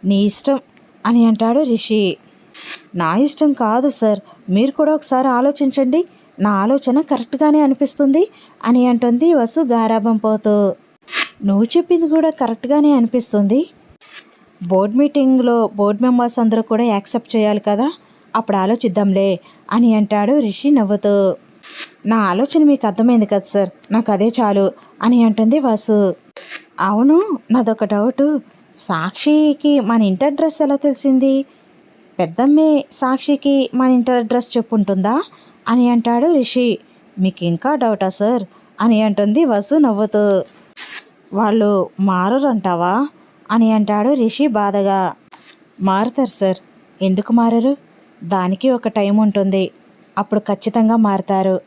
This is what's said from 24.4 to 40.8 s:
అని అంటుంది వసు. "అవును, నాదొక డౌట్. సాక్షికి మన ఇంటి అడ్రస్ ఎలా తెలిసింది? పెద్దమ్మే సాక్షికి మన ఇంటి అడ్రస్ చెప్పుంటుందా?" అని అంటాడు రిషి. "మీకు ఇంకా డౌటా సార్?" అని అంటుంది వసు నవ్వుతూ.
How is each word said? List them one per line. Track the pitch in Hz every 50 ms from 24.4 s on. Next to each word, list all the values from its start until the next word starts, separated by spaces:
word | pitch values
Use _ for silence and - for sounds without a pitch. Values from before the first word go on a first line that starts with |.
| 240 208 202 196 196 185 - - - - _ - -
అని | 233 247 240 233
అంటుంది | 226 208 - 220 220 240 311
వసు. | 269 254 220 208 - - 214 208 202 190 165 - _ _ _ - - - - - - _ _ -
"అవును, | 175 190 208 214 240 277 311 339 403 440 330 233 - _
నాదొక | 220 254 233 208 220 220 220
డౌట్. | 202 208 208 208 247 254 - 277 294 302 277 - _ _ _ _ _ _
సాక్షికి | - - - 190 160 160 185 - - - 294 302 302 302 302 285 294 - 294 294 285
మన | 226 190 233 226 220
ఇంటి | 196 185 185 277
అడ్రస్ | 302 285 277 330 320 302 - 311
ఎలా | 277 285
తెలిసింది? | 277 - 294 269 - - 277 262 262 254 269 269 269 277 _ _ _ _ _ _ _ _ _ _ _ _ _ _ -
పెద్దమ్మే | 185 165 165 - 240 277 294 302 311 311 302 285 - _ -
సాక్షికి | - - 254 262 262 - - 294 277 - 277 277 277 262 - -
మన | 254 262 254
ఇంటి | 254 247 233 247 254
అడ్రస్ | 247 240 214 240 240 - - -
చెప్పుంటుందా?" | 240 226 - - 220 202 190 196 190 185 202 240 294 403 - - - _ - _ _ _
అని | - 226 247 247 240
అంటాడు | 240 240 226 240 233 240 262 330 349
రిషి. | 285 247 - - 254 247 240 202 - _ _ _ _ _ _ _
"మీకు | - 185 190 185 - 175
ఇంకా | 170 170 170 - 254 302
డౌటా | 285 247 226 214 190 196 190
సార్?" | 185 - 202 214 247 240 202 - _ _ _ _ _ -
అని | - 233 226 214 220
అంటుంది | 214 202 196 208 208 214 277 339
వసు | 277 226 202 202 - 285 320
నవ్వుతూ. | 294 254 220 202 220 208 - 214 - 311 294 - - - _ - - _ _ -